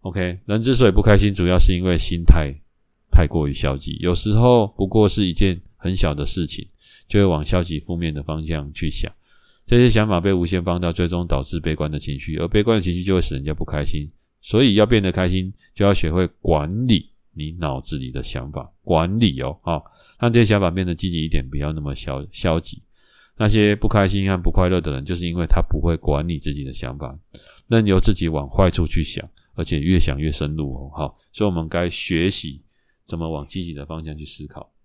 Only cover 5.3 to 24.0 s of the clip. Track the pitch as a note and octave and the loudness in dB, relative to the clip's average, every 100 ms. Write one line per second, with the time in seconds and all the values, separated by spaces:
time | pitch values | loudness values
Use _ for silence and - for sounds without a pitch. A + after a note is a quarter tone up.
5.3 | D#2+ G2 E2+ - _ - F#2 F2 D2 C#2+ | 2 0 0 -10 _ -6 0 0 0 -4
6.3 | - D#2+ - - _ _ _ _ G#2 G2 | -4 -6 -8 -14 _ _ _ _ 2 4
7.3 | D#2+ D2 F#2 F2 D#2 - E2+ E2+ D2 D2 | 2 0 0 0 -6 -6 -6 -4 -6 -8
8.3 | D#2 D#2 D#2+ C#2+ D2 E2 - - - _ | -8 -6 -6 -8 -8 -6 -4 -6 -8 _
9.3 | _ _ _ - A#2+ B2 A2 G#2+ F2+ F#2+ | _ _ _ 2 4 6 4 2 2 2
10.3 | F#2+ F2 F#2 F2 F2 F2 D#2+ F2 F2 E2+ | 0 0 -2 -2 -2 -2 -2 -2 -2 -2
11.3 | C#2 C2+ E2+ D#2 D2+ D2+ D2 D2 C#2 D2+ | -2 -2 -6 -4 -4 -4 -6 -8 -10 -8
12.3 | D#2 - G#2+ G#2 A2 F2+ F2 F2+ F#2 - | -6 0 0 2 2 0 -4 0 0 0
13.3 | C2+ C#2+ D#2 - D2 D2 D2+ D2 _ _ | -4 -6 -6 -6 -4 -2 -2 -4 _ _
14.3 | _ - A2 C3+ G2+ G#2+ A#2 F#2+ F#2 F#2 | _ -2 2 4 4 4 4 2 0 0
15.3 | F#2 F#2 - _ - G2+ G2 D#2+ F2 F2+ | 0 -4 -10 _ 0 2 2 0 0 -2
16.3 | _ - D#2 D2 G2 B2+ G#2 - _ _ | _ 0 0 0 -4 0 0 0 _ _
17.3 | - D2+ F2 D#2 C2 - D2 C2 B1+ B1+ | -12 -12 -6 -6 -6 -8 -10 -8 -10 -10
18.3 | C2+ C2 - C2+ _ - E2 E2+ G#2+ A2+ | -10 -10 -12 -14 _ -2 0 0 2 0
19.3 | C2 B1+ - - D#2+ - _ _ _ A#2+ | 0 -8 -8 -6 -6 -8 _ _ _ 2
20.3 | A#2 A2 G#2 F#2 F2+ F2+ E2+ F#2+ E2+ D#2+ | 4 4 4 2 0 -4 -4 -4 -4 -2
21.3 | D2 C2 C#2+ C#2+ D#2 C#2+ C#2 - C2+ C#2+ | -2 -2 -6 -6 -6 -8 -8 -8 -10 -10
22.3 | - F#2 E2 - - _ _ _ _ _ | -6 -2 -2 -4 -18 _ _ _ _ _
23.3 | - G#2+ G#2+ G#2 G#2 - G#2+ | -2 2 4 4 2 2 2